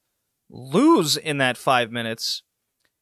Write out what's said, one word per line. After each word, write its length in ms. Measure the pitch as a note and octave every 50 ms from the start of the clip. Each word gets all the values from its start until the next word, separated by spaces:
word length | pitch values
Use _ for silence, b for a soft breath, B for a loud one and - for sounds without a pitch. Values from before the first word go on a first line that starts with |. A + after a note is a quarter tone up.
| _ _ _ _ _ _ _ _ _ _
lose 640 | - A2+ B2+ C3 C#3+ G3 C#4+ D#4+ E4+ B3 E3+ C#3+ C3+
in 220 | D3+ - D#3 D3
that 180 | C#3 C3+ B2+ A#2+
five 360 | - - D3 C3 B2 A#2+ G#2+
minutes, 500 | A#2 A#2+ A2+ A2+ A2+ - - - - - - _ _ _ _ _ _ _ _ _ _ _